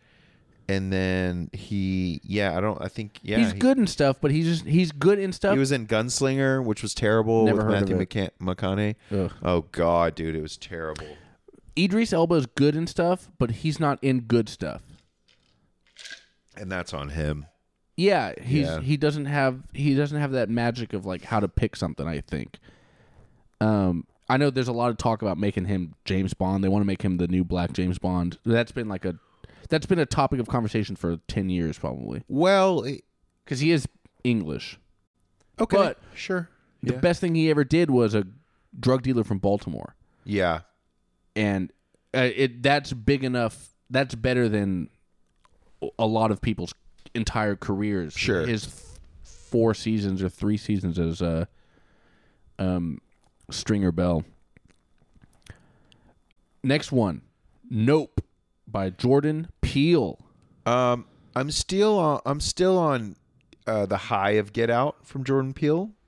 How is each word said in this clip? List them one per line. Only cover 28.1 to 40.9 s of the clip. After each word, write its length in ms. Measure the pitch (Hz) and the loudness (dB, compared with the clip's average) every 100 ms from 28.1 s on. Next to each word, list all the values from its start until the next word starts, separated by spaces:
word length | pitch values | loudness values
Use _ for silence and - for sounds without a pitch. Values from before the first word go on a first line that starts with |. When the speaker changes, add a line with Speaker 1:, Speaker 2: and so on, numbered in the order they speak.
| 90 85 80 | -2 -2 -4
Speaker 2:
That's 260 | 113 117 113 | 0 0 0
been, 160 | 127 110 | -6 -8
like, 160 | 95 | -6
a, 140 | 92 82 _ _ - - - | -6 -8 _ _ -20 -20 -4
that's 180 | 156 - | -2 2
been 120 | 180 | 0
a 60 | 139 | 2
topic 340 | - 139 131 | 0 0 0
of 80 | 113 | -2
conversation 480 | 123 107 113 101 95 | -2 0 -2 -4 -4
for 220 | 87 85 - | -4 -4 -4
ten 200 | 101 95 | -4 -2
years, 300 | 90 80 - | -2 -2 -4
probably. 460 | 76 65 53 69 - | -8 -8 -8 -10 -4
Speaker 1:
Well, 560 | 139 180 196 190 165 | 0 4 4 4 2
it 220 | 120 139 - _ _ _ - | -2 -8 -12 _ _ _ -8
Speaker 2:
'Cause 140 | 127 | 0
he 100 | 151 | 2
is 160 | 160 - _ _ _ | 2 0 _ _ _
English. 540 | 123 113 78 67 - - _ _ _ _ _ _ _ - | 0 0 -2 -6 -10 -18 _ _ _ _ _ _ _ -6
Speaker 1:
Okay, 160 | 226 285 | 2 4
Speaker 2:
But 220 | 175 - - | 2 -2 -14
Speaker 1:
sure. 340 | - - 185 165 _ _ _ | -12 -4 -4 -6 _ _ _
Speaker 2:
the 120 | 123 | -4
Speaker 1:
Yeah. 40 | 127 | 2
Speaker 2:
best 200 | 175 170 | 2 2
thing 160 | 175 165 | 0 2
he 120 | 160 | 4
ever 120 | 151 | 2
did 260 | 135 160 170 | 4 4 4
was 220 | 123 110 | 4 4
a 120 | 107 95 117 _ _ _ - | 2 -2 -10 _ _ _ -2
drug 240 | 127 131 | 2 2
dealer 200 | 127 123 | 2 0
from 140 | 104 98 | 0 0
Baltimore. 560 | 101 101 - 60 - - _ _ | 0 0 -4 -10 -10 -18 _ _
Speaker 1:
Yeah. 360 | - 101 87 80 - _ _ | -4 0 2 0 -6 _ _